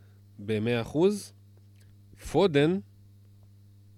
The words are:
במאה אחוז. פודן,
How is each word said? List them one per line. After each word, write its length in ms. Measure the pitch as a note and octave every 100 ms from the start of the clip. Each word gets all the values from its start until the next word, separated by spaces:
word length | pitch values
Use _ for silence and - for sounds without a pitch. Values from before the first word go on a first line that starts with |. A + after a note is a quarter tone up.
| - - - -
במאה 420 | G2+ G#2+ A2+ A#2+
אחוז. 520 | A2 C#3+ F#3 G#3 - - - - - - - - - - -
פודן, 480 | C#3+ G3 C#3+ D3+ F#3+ - - - - - - - - - - -